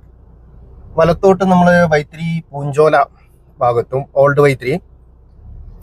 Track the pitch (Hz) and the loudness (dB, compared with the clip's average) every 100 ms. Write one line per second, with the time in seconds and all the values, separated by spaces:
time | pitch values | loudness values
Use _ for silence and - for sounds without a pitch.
0 | - - - - - - - - - - | -20 -20 -20 -20 -20 -20 -20 -20 -10 -2
1 | 165 170 196 185 190 180 175 175 175 156 | 0 2 2 2 2 2 4 2 2 0
2 | 147 156 165 165 - 139 143 139 156 151 | -4 -8 -8 -8 -8 -10 -6 0 2 2
3 | - - _ _ _ - 123 120 110 131 | -2 -6 _ _ _ -6 -2 -2 -4 -6
4 | - - 139 139 143 135 123 165 - - | -4 0 2 2 0 0 -4 -6 -8 -20
5 | - - - - - - - - | -20 -20 -20 -20 -20 -20 -20 -10